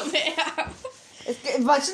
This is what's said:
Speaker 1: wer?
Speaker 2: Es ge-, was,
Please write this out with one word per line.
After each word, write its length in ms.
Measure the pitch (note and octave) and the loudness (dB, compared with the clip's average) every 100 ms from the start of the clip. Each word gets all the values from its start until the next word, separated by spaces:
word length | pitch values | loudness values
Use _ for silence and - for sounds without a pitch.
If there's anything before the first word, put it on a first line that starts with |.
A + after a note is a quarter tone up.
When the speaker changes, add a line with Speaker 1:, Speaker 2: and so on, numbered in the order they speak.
| - | 0
Speaker 1:
wer? 560 | D#4 D#4 D#4+ - - - - B4+ - - - - | 0 0 0 -2 -2 -6 -8 -14 -14 -20 -10 -8
Speaker 2:
Es 80 | A#3+ | -6
ge-, 160 | C#4 C4+ A#3+ | -2 2 4
was, 260 | C#4 C#4 | 4 2